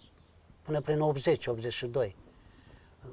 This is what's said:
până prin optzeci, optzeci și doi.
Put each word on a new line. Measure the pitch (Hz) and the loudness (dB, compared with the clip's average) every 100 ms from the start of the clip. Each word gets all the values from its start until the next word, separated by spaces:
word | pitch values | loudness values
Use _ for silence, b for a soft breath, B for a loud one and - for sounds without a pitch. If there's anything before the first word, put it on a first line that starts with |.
| - - - - - - | -20 -20 -20 -20 -20 -14
până | - 151 | -4 -2
prin | 139 151 | 0 2
optzeci, | 151 139 170 147 - | 2 2 2 2 2
optzeci | 113 117 | -4 -4
și | - 123 | -4 -2
doi. | 131 107 - - b b b b b b b 131 | 0 0 -4 -20 b b b b b b b -18